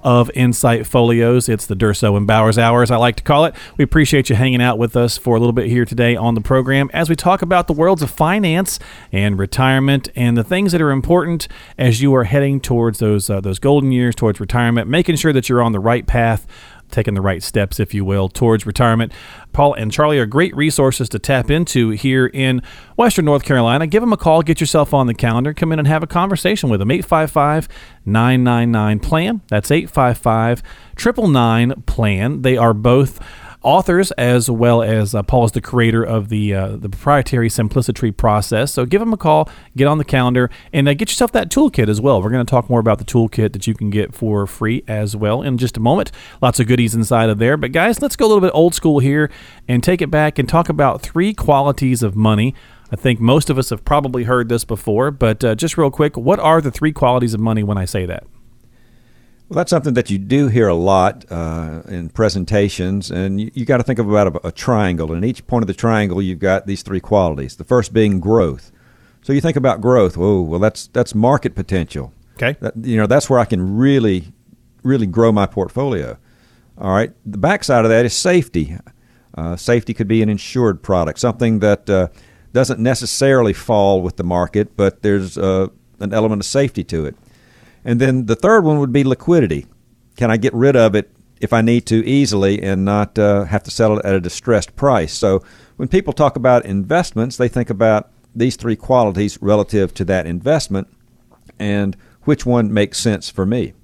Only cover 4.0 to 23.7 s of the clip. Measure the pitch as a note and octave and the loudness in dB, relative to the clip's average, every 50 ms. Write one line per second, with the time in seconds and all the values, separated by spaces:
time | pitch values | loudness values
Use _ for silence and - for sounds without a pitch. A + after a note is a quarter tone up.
4 | D3+ C3+ - C#3+ C3 - B2 G#2 B2+ C3 B2+ B2 A#2+ B2 A#2+ G#2+ A#2 A2+ - B2 | 2 4 2 0 2 2 0 2 2 2 2 2 2 2 2 0 -2 -2 0 0
5 | A#2+ A#2+ - - - B2 A#2+ A2+ A#2 A#2+ A#2 B2 A2 G#2+ A#2+ B2 A#2+ - - A#2 | 0 0 0 -4 -2 0 2 2 2 2 2 0 0 0 0 0 0 -2 0 0
6 | A#2+ A#2+ A#2+ A2+ A2 A#2 A#2 A2+ G#2 - C3+ C3 B2+ C3 C3+ C3+ C#3 C3 - D3+ | 2 2 2 2 0 0 0 0 0 2 2 2 2 2 0 0 0 0 -2 -4
7 | E3 D#3 E3 D#3 - F3+ F#3 F#3+ - E3+ F#3 F3+ E3+ - E3 D3 D#3+ F3 F#3+ E3+ | -2 -2 -2 0 2 0 0 2 0 0 0 0 2 0 0 0 2 2 2 0
8 | D#3 C3 - - D#3+ D#3 F#3 G#3+ G#3 F3 D#3 F3 G3 F3 - - - - - - | -2 -6 -2 -2 0 0 0 0 0 0 0 0 -2 -2 -6 -10 -12 -16 -20 -20
9 | - - - F#2+ G2+ G#2 G2+ F#2+ G2 G2 - - B2+ C3 C3 C3+ C3+ C#3 C#3 C#3 | -18 -6 -4 -2 0 0 0 -2 -4 -4 0 0 2 2 4 2 2 2 0 0
10 | - - - - B2 A#2+ A#2 A#2+ A2 - F#3 F#3 G3 G3 E3+ F3 D#3+ D3 C3+ C3+ | -2 -6 -6 -2 0 0 2 0 0 0 -2 0 0 0 0 0 0 0 0 -2
11 | B2 - E3+ F3+ D#3+ E3 E3+ D#3+ - - - - - - - - C#3 B2+ A2+ A2 | 0 2 2 2 2 0 -4 -6 -6 -10 -14 -20 -20 -20 -6 -2 0 0 2 2
12 | C3 C#3 C3+ C3 A#2+ F#2+ A2 C#3+ C#3 C#3 C#3 C#3 C3+ - C3 A#2 A#2 A#2 G#2+ - | 2 2 2 2 2 2 0 0 0 0 -2 -4 -2 -2 -2 0 0 0 -2 0
13 | A#2 G#2+ G#2+ G#2 F#2+ - G#2 G2 F#2+ G2 F#2+ F#2 - C#3 C#3+ D3 C#3 C3+ C3 B2 | 0 0 0 0 -2 -2 -4 -4 -4 -4 -6 -2 0 2 2 2 2 0 0 0
14 | B2 A#2+ A2+ - - A2 G2+ - A2 F#2+ - A#2+ A#2+ A#2 A#2 A#2+ A2+ F2+ B2+ E3 | 0 0 -2 0 0 -2 -2 -2 -6 -2 0 0 2 2 0 0 -2 0 0 0
15 | F3 - E3 D3 - D#3+ D3 C3 A#2+ - C3 A#2+ A#2+ A#2 A2 G2+ F#2+ A2+ A#2+ B2 | 0 0 -2 0 0 0 0 0 0 0 0 2 2 0 0 0 0 0 0 0
16 | - - - B2 A#2 A2+ A2+ G#2 - - - - - - - - - _ - - | 0 -2 0 0 2 0 0 -2 -6 -10 -20 -20 -20 -20 -20 -20 -20 _ -4 -4
17 | G#2+ - G2+ G2 F#2+ G2 F#2+ E2 - - - A2+ G2+ G2 - - A2 - - G2+ | -2 -2 -2 -2 0 -2 -2 -2 -6 -4 -2 -2 -2 -2 -2 -4 -6 -4 -2 -4
18 | G2 F#2+ G2 G2 F#2+ F#2 - - B2+ A#2 A2+ A2 - A2 G2+ - B2 A#2 A2+ A2+ | -2 -2 0 0 -2 -2 -2 0 2 2 2 2 0 -4 -2 2 2 2 4 2
19 | A#2 A2 - - - - - - - - - - C#3+ C#3+ C#3+ - A2+ G#2+ G#2 - | 0 -2 -6 -16 -20 -20 -20 -20 -20 -8 0 2 2 2 2 0 -4 -6 -2 0
20 | D3+ D3+ D3+ C#3+ A#2+ G#2 G#2 C#3+ F3 F#3+ - C3+ D3 D#3 D3 - C#3 C3+ B2+ - | 0 2 2 2 0 0 2 0 0 0 0 -2 -2 -2 2 2 2 2 2 0
21 | B2+ A2+ - A2 - - C#3 C3 A#2+ - C#3+ D#3+ F3 - - C3+ A#2+ A2 G#2+ G#2 | -4 -6 -6 -8 -4 -2 0 0 0 0 0 -2 -2 0 0 0 0 0 0 -2
22 | - C#3 C3 C3 B2+ B2+ - C3+ C3 C3 B2+ B2+ B2+ - - - - - - - | -2 0 2 2 0 0 0 -2 -2 0 -2 -2 -4 -8 -18 -20 -20 -18 -2 2
23 | A#3 A#3+ - - E3 D3+ D3 C#3+ - - D3 B2+ A#2 A#2 | 2 2 4 2 2 2 2 0 2 0 0 2 2 2